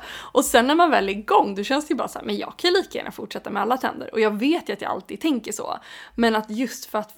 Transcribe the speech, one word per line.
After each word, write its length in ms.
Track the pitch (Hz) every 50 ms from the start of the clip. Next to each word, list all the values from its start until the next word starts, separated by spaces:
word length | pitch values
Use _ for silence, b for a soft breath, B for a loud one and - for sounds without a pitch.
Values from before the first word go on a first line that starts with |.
| -
Och 380 | - - - - - - 269 269
sen 220 | - - - 233
när 80 | 269 302
man 160 | 339 349 320
väl 180 | 247 202 196 196
är 40 | 196
igång, 420 | 208 208 - - - 220 208 196
då 80 | 196 202
känns 240 | - 269 294 302
det 40 | -
ju 60 | 320
bara 100 | 240 -
så 120 | - - -
här, 60 | -
"Men 120 | 214 208
jag 200 | 202 - - -
kan 140 | - - 359
ju 60 | 359
lika 200 | 381 - - -
gärna 140 | - - -
fortsätta 380 | - - 214 - - 185 - -
med 120 | 202 202
alla 160 | 202 220 254
tänder." 320 | 269 - - - - - - -
Och 60 | 226
jag 120 | 214 208
vet 380 | 208 196 240 285 339 330 - -
ju 40 | 151
att 80 | -
jag 100 | - -
alltid 300 | - 190 - - - 202
tänker 300 | - 330 277 220 - -
så. 280 | - - - - - - B B B B B B B
Men 200 | - 233 226 220
att 140 | 214 220 -
just 360 | 214 226 262 - - - -
för 140 | - - 214
att 120 | 214 - -